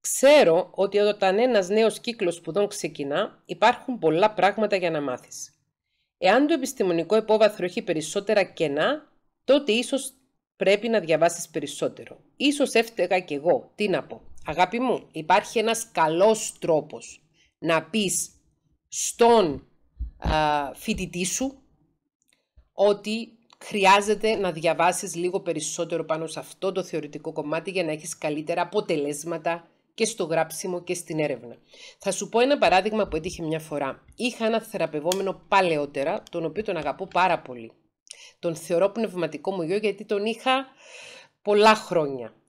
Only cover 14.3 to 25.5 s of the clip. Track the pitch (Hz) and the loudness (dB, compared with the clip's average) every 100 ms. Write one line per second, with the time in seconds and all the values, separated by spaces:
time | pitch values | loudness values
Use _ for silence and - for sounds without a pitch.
14.3 | - - 156 180 233 254 165 - - 160 | -16 -10 0 0 0 -2 -2 -4 -14 0
15.3 | 185 208 233 220 226 - - 160 165 202 | 0 2 -2 -2 -2 -4 0 0 4 4
16.3 | 214 - - 175 156 - - - - _ | 2 -2 -8 0 0 0 -14 -18 -20 _
17.3 | _ _ _ 156 165 156 226 196 - - | _ _ _ 0 0 0 -2 0 -2 -8
18.3 | _ _ _ _ _ _ - - - 233 | _ _ _ _ _ _ -8 -8 4 6
19.3 | 233 180 135 - _ _ _ - - - | 6 4 0 -10 _ _ _ -12 -6 -2
20.3 | 156 151 147 143 - - 214 185 180 180 | 0 2 0 -2 -10 -6 -6 -4 -4 -4
21.3 | - 262 - _ _ _ _ _ _ _ | -2 -4 -6 _ _ _ _ _ _ _
22.3 | _ _ _ _ - 196 202 208 220 226 | _ _ _ _ 2 2 2 -2 -6 -6
23.3 | _ _ _ - 208 190 202 208 208 220 | _ _ _ -8 2 6 6 4 0 2
24.3 | 220 190 160 160 156 165 180 190 165 175 | 0 -2 0 0 2 2 2 -6 -4 -4
25.3 | 185 185 | -2 -4